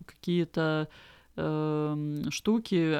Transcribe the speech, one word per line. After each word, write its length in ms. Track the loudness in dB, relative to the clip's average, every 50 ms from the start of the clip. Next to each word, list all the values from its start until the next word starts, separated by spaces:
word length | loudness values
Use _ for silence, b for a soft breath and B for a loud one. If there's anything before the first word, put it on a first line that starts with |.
| -18
какие-то, 840 | -20 -20 _ -2 0 2 2 2 0 0 0 0 2 2 0 -2 -4 B B B B B B B B B -4
эм, 920 | -2 -2 0 0 0 0 0 0 0 -2 -2 -2 -4 -4 -4 -4 -4 -4
штуки, 600 | -6 -4 0 0 0 0 0 0 0 2 2 2 2 2